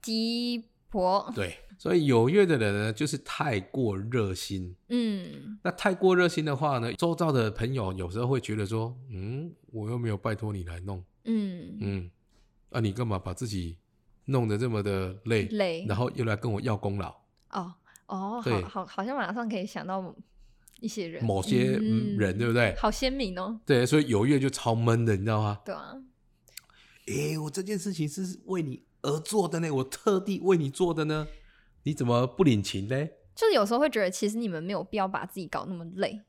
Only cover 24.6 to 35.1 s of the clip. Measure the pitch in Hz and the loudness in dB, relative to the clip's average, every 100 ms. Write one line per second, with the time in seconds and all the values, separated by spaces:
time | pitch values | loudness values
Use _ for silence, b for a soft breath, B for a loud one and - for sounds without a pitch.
24.6 | 120 113 117 113 113 101 101 107 107 104 | 0 2 4 4 4 2 2 0 0 -2
25.6 | - 78 71 269 262 _ _ _ _ B | -8 -10 -10 -14 -18 _ _ _ _ B
26.6 | B B B B - - 151 156 156 147 | B B B B -6 -2 -2 -2 -4 -4
27.6 | 190 208 202 165 151 165 185 180 - 185 | -4 -2 -2 -2 -2 -2 -6 -6 -4 -2
28.6 | 151 127 _ _ 139 151 156 214 175 165 | -2 -6 _ _ -2 -2 0 0 2 0
29.6 | 165 139 131 - - 190 190 190 180 180 | 0 0 -2 0 2 2 0 -2 4 4
30.6 | 143 - 175 160 151 156 151 b b b | 4 0 0 2 0 -2 -4 b b b
31.6 | b b - 151 123 120 127 - 143 110 | b b -6 -2 2 4 2 6 6 6
32.6 | 98 98 98 131 156 - _ - 453 320 | 2 -4 -2 -4 -4 -8 _ 2 4 4
33.6 | 202 240 302 226 185 185 208 220 233 165 | 4 4 2 2 0 0 -2 -2 -4 -4
34.6 | 170 196 185 214 190 | -4 -6 -4 -2 -2